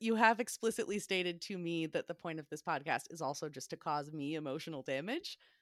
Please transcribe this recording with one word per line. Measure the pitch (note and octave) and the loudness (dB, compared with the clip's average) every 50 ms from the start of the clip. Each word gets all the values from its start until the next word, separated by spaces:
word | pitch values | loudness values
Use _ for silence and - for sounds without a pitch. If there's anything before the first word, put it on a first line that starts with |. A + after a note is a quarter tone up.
you | A3+ A3+ A3+ | 2 2 6
have | A3 A#3 A3 A#3 G3+ | 8 8 8 8 6
explicitly | A#3+ - - - - A3+ - - - - G#3 G3+ | 0 -4 -2 0 0 0 2 2 -2 0 0 -2
stated | - - F#3+ F#3 F3+ F3+ E3+ E3+ - | 0 0 0 2 2 0 -2 -4 -6
to | - G3+ | -6 -6
me | F3+ E3+ E3+ E3+ E3 D#3+ | -4 -2 0 0 0 0
that | D#3 D#3 E3 - | 0 0 -2 -2
the | - E3+ | -2 -8
point | - - E3+ D#3+ D#3+ | -8 -6 -6 -6 -6
of | D3 - | -6 -8
this | D3+ D#3 | -10 -8
podcast | - F3+ D#3+ C3+ C#3+ D#3+ B2+ B2 - - | -2 -2 -2 -2 2 2 2 2 0 -4
is | E3+ D#3+ | -8 -4
also | D#3+ C3+ D3 - D#3+ | -2 -2 -2 -2 -6
just | D3+ - C3 - - | -6 -6 -8 -8 -8
to | E3 | -10
cause | - - E3 D3 D3 C#3+ D3+ | -6 -2 0 0 0 0 -2
me | D#3 D#3 C#3+ C#3+ D#3+ | -4 -4 -2 -2 -2
emotional | D#3 D3+ C3+ C3+ D#3+ - E3 D#3+ C3+ | -2 -2 -2 -4 -4 -4 -6 -8 -6
damage. | B2+ D3 C3+ C3+ D#3+ G#3 C4 F4 G4+ - - _ _ - _ _ | -2 -2 -2 0 0 -2 -4 -4 -4 -8 -12 _ _ -20 _ _